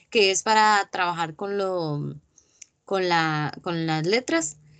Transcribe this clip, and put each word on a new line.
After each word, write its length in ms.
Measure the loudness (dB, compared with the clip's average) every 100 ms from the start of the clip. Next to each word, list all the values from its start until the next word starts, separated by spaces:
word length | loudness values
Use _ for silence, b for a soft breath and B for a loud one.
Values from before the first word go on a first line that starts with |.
| b
que 220 | 2 2
es 120 | 2
para 460 | 2 4 6 4 0
trabajar 440 | -2 -2 -2 -6
con 240 | -6 -6 -4
lo, 560 | -2 -2 -2 -4 -6 -10 _ _ B B B _ -4
con 240 | -2 2
la, 420 | 2 2 0 -4 -6
con 260 | -6 -4 -2
las 200 | -2 0
letras. 500 | -2 0 -2 -2 -10 b